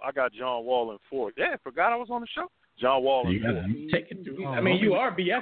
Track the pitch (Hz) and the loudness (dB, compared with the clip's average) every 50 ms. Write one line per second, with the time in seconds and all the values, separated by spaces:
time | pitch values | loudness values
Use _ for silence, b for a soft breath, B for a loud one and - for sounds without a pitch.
0 | - 135 135 143 131 123 107 107 127 127 123 120 113 123 127 123 117 113 104 101 | -4 -4 -2 0 0 0 -2 -4 -6 -4 -4 -4 -2 0 0 0 0 -2 -6 -12
1 | _ - 139 135 117 101 - 131 190 349 294 - - 135 127 151 180 226 233 240 | _ -8 -4 -4 -4 -4 -2 -2 -2 -2 -2 -4 -10 -8 -2 2 2 2 2 0
2 | 247 208 240 240 233 - - 302 349 370 _ _ _ _ _ - 120 127 135 135 | -4 -6 -6 -6 -6 -6 -8 -8 -8 -8 _ _ _ _ _ 0 2 4 4 4
3 | 127 135 139 131 120 90 92 107 113 117 104 85 90 98 117 147 151 156 - - | 4 4 2 4 2 2 0 0 2 0 0 0 0 -2 -4 -4 -2 0 0 0
4 | - - - 190 175 139 135 139 - 139 131 143 180 185 185 185 214 214 180 190 | 0 -4 -14 -12 -12 -12 -10 -8 -6 -4 -2 0 2 4 4 4 4 4 4 4
5 | 254 240 180 175 185 175 214 254 | 2 0 0 0 0 0 0 -2